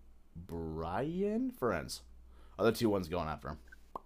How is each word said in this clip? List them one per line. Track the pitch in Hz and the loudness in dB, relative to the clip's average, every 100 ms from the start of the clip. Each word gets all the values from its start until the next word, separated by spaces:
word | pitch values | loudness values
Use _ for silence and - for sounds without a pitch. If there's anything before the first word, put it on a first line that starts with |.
| - - - 85 85 | -20 -20 -18 -14 -8
Brian | 82 80 80 82 95 147 175 202 220 262 - | -6 -4 -4 -2 -2 -2 0 0 0 -2 0
Ferentz. | 117 87 65 - - - - - - - | 2 2 -2 -8 -12 -20 -20 -20 -10 4
Other | 110 | 4
two | 113 117 | 6 4
ones | 101 85 | 4 2
going | 87 78 | 0 0
after | 76 67 | -4 -6
him. | - - - - - | -8 -12 -20 -14 -14